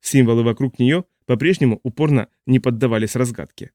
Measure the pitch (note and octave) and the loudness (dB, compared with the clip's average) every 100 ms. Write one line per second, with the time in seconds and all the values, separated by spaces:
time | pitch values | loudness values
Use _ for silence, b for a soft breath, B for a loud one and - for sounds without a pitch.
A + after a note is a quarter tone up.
0 | - C#3 A#2+ A#2 A#2 A2 C3+ - B2 D#3+ | 0 2 4 2 0 -2 -6 -2 0 0
1 | F3+ _ _ A#2+ C#3+ F#3 C3 A2 B2+ - | -4 _ _ -2 0 2 0 0 -6 -4
2 | D#3 C#3 - _ - C3 C3 A#2 C3 A2+ | 0 0 -2 _ 0 0 0 -2 -2 0
3 | G#2+ A#2 B2 A2 C#2+ - - | -2 -2 -4 -6 -14 -16 -20